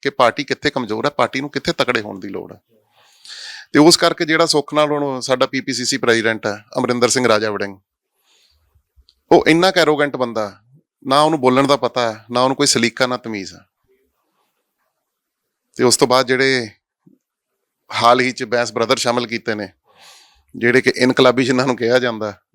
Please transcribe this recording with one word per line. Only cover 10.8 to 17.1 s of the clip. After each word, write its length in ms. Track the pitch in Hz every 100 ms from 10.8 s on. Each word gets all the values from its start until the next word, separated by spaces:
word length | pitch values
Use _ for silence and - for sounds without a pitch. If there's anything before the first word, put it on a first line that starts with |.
| _ _ 131
ਨਾ 140 | 139
ਉਹਨੂੰ 180 | 156 160
ਬੋਲਣ 280 | 127 127 139
ਦਾ 100 | 135
ਪਤਾ 360 | 117 127 117
ਹੈ, 120 | 107 -
ਨਾ 100 | 123
ਉਹਨੂੰ 140 | 131
ਕੋਈ 120 | 135 139
ਸਲੀਕਾ, 400 | 120 113 - 127
ਨਾ 100 | 123
ਤਮੀਜ਼ 360 | 113 107 90
ਹੈ। 60 | 85 _ _ _ _ _ _ _ _ _ _ _ _ _ _ _ _ _ _ _ _ _ -
ਤੇ 60 |
ਉਸ 140 | 123 -
ਤੋਂ 100 | 113
ਬਾਅਦ 200 | 127 123
ਜਿਹੜੇ 400 | 131 135 131 110 - _ _ _